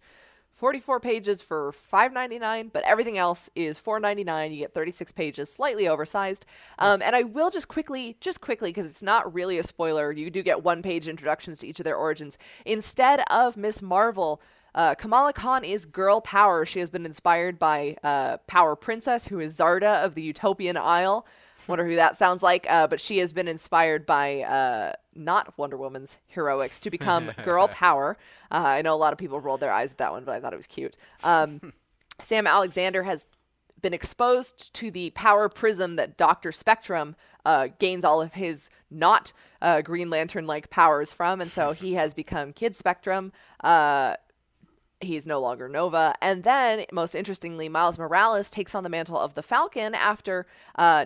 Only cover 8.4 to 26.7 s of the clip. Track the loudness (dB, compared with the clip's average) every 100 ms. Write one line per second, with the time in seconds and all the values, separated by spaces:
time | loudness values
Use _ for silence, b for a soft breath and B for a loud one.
8.4 | -6 -4 -4 -6 -8 -6 0 0 0 -4
9.4 | -4 -4 -4 -4 -2 0 -2 -4 -6 -4
10.4 | 0 0 2 0 -2 -4 -6 -6 -4 -4
11.4 | -6 -14 -14 -8 -4 -2 -2 -4 -8 -16
12.4 | B B -4 -4 -4 4 4 4 4 2
13.4 | 2 0 -6 -6 0 2 2 2 -2 -4
14.4 | b b b 0 2 0 2 4 4 0
15.4 | -2 -2 -2 -8 -6 0 4 4 2 4
16.4 | 6 4 0 -4 -6 -6 -10 -2 2 2
17.4 | 2 0 2 2 -2 -4 -2 0 -2 -4
18.4 | 0 4 4 2 -6 -4 -2 -4 -4 -8
19.4 | -6 2 2 4 2 2 0 -4 -10 -2
20.4 | -2 -2 -2 -2 2 2 2 0 -4 b
21.4 | b b -6 -4 0 4 4 6 2 4
22.4 | 4 2 4 4 4 0 -2 -2 -2 -4
23.4 | -6 -6 0 2 4 2 0 0 0 -2
24.4 | -2 0 0 -2 -4 -8 _ -10 -2 -2
25.4 | -2 -8 -8 -8 -10 -12 -16 -20 _ -6
26.4 | -2 -2 -4